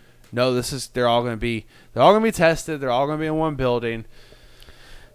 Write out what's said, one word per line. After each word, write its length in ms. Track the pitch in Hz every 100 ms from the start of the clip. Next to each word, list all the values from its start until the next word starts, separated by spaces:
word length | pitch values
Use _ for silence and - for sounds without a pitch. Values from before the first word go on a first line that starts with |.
| - - -
No, 200 | 117 127
this 200 | 123 120
is, 160 | 139 -
they're 180 | - 123
all 160 | 120
gonna 140 | 120 113
be, 280 | 120 113 - - -
they're 100 | -
all 100 | 143
gonna 120 | 208
be 80 | 220
tested. 480 | - 165 165 - 156
They're 100 | 135
all 160 | 120 147
gonna 140 | 151
be 60 | 156
in 100 | 156
one 180 | 160
building. 500 | 143 131 120 117 113 110 - - - - - - - - - -